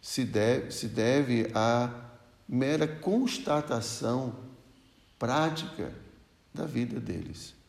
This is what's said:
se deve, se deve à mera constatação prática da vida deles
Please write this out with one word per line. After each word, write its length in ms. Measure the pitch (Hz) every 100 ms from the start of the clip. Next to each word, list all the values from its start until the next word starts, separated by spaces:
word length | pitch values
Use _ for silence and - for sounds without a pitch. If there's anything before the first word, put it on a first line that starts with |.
se 240 | - - 120
deve, 460 | 110 110 131 -
se 160 | - 113
deve 640 | 107 110 135 135 120 110
à 360 | 110 113 120 120 120 - - - - -
mera 420 | 127 135 156 151
constatação 1500 | 156 - 214 254 - - 151 147 123 110 - 123 123 127 107 - - - - - _ _ _
prática 760 | 117 139 160 156 - - 80 - - - _ _ _
da 120 | 143 160
vida 340 | 120 123 -
deles 540 | 113 - - 82 - -